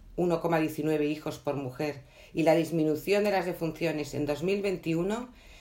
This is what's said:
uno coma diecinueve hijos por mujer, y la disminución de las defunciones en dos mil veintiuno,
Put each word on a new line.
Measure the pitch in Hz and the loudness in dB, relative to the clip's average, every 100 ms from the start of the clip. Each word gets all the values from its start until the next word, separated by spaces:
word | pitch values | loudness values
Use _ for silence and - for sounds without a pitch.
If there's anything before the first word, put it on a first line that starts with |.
| - - | -10 -2
uno | 175 165 | 2 2
coma | 170 165 | 2 2
diecinueve | 156 - 151 151 147 | 0 -2 0 2 0
hijos | 151 151 - | -2 -6 -6
por | - | -4
mujer, | 135 131 - 151 139 - - - | -4 -4 -4 -6 -6 -12 -20 -10
y | - | 0
la | 160 254 | 4 4
disminución | - 165 156 151 185 202 | 4 2 2 2 2 2
de | 208 | 2
las | 190 175 | 0 0
defunciones | 165 165 160 165 151 135 | -2 -4 -2 -2 -2 -4
en | - 143 | -4 -2
dos | 147 | -2
mil | 175 202 | 0 0
veintiuno, | 196 180 165 165 185 226 254 - - - | 0 -2 -2 0 0 -2 -6 -16 -20 -20